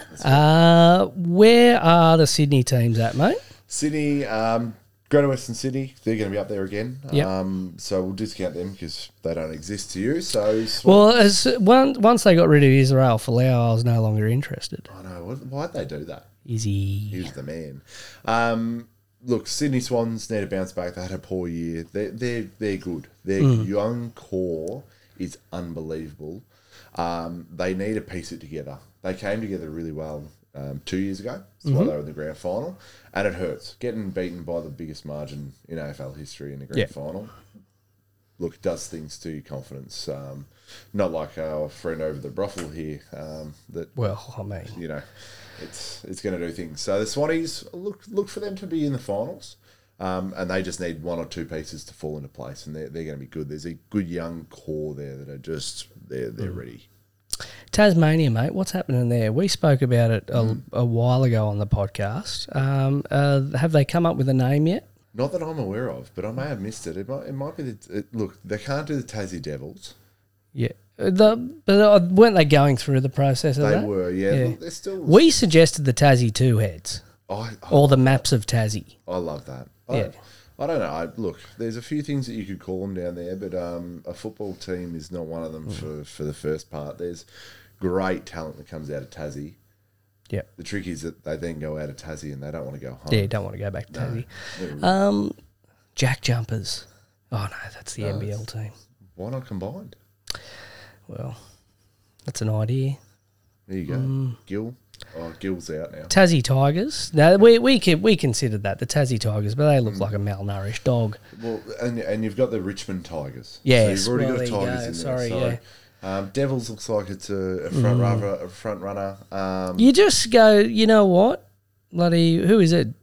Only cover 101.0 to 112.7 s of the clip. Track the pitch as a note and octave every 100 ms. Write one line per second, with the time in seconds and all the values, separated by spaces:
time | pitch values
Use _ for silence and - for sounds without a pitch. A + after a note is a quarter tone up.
101 | - G#2 - A2 - _ _ _ _ _
102 | _ _ - - G#2+ G#2+ A2 C3 C3+ C3+
103 | _ _ _ _ _ _ - F#2+ E2 C3
104 | C3 C3+ C3 A#2 - G2 A2+ B2 _ -
105 | - E2 E2 E2+ F#2+ F2 - D#2 - -
106 | - - F3+ D#3+ A#2+ C3 C#3 D#3+ C4+ -
107 | - D#3 D#3 G3 A3+ A#3 B3 C4 F3 D#3+
108 | G#3+ G3 C#3 A2 B2+ G#2+ G2+ G2 - D3
109 | C3 A#2 A2 G#2 G#2 B2 D3+ C#3 A2+ G2
110 | G2 G#2 G2+ G2 G2+ G2 G2 - - A#2+
111 | A2 G#2 - - A2+ A2 - A2 A#2+ A#2
112 | F2+ G#2+ A2 G2+ - A2 F2+